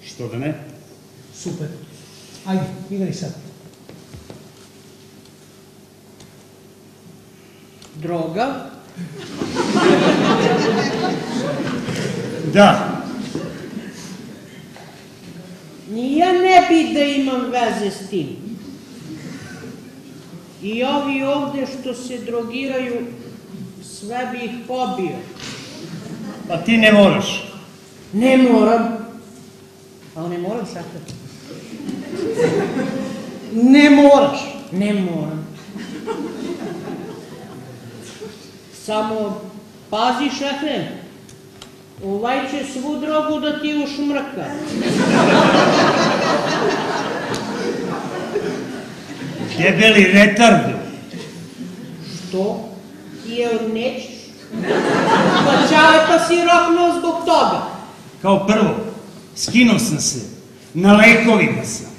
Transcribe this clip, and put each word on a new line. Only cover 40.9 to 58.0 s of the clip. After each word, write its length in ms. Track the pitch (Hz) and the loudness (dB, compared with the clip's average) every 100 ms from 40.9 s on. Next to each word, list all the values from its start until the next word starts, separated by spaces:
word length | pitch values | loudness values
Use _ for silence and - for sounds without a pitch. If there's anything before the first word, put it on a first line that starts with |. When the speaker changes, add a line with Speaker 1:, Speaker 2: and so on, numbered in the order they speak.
| - - - - - - - - - - - | -10 -16 -20 -20 -20 -20 -20 -20 -20 -20 -12
Speaker 3:
ovaj 340 | 196 202 233 269 277 | -6 -4 -2 -2 -2
će 220 | 285 254 | -6 -6
svu 280 | 254 285 302 | -6 -6 -4
drogu 400 | 302 311 302 302 | 0 0 0 -2
da 200 | 302 294 | -2 -2
ti 240 | 302 302 | -2 -2
ušmrka. 600 | 285 285 285 285 262 - 147 - - - - - - - - - - 175 - - - - - - - - - - - - - - - - - - - - - - - - - 370 - 415 - - - - - - - - 135 - - - | -4 -4 -2 -2 -4 -8 -8 -8 -6 -4 0 2 4 4 6 6 6 6 4 4 4 2 2 0 0 -2 -2 -2 -2 -2 -4 -4 -6 -6 -6 -6 -6 -6 -6 -6 -6 -8 -8 -8 -6 -6 -6 -8 -8 -12 -14 -16 -16 -14 -12 -10 -8 0
Speaker 1:
Debeli 540 | 175 170 220 208 190 | 2 6 6 8 8
retard. 480 | 196 208 208 233 185 127 123 - - - - - - - - - - 143 - 156 - 180 | 8 6 8 6 6 2 -4 -8 -14 -14 -14 -14 -16 -18 -14 -14 -14 -16 -14 -14 -14 -8
Speaker 3:
Što? 400 | 185 196 226 - - - - - - 226 | -4 -2 -4 -10 -16 -18 -20 -18 -16 -10
Jer 440 | 240 240 220 220 | -2 -2 0 -2
nećeš? 400 | 220 247 - - - - - - - - - - - - 453 - - | -2 -4 -6 -12 -16 -18 -20 -12 -8 -2 0 2 2 4 4 4 4
Pa 240 | 277 269 269 | 4 4 6
Ćaleta 580 | 311 320 320 320 330 330 | 8 8 8 6 4 4
si 60 | |
roknuo 640 | 349 339 349 349 339 349 330 | 2 6 6 6 4 4 2
zbog 160 | 339 320 | -2 -2
toga. 380 | - 330 - - - - - - | 2 4 4 0 -6 -12 -16 -20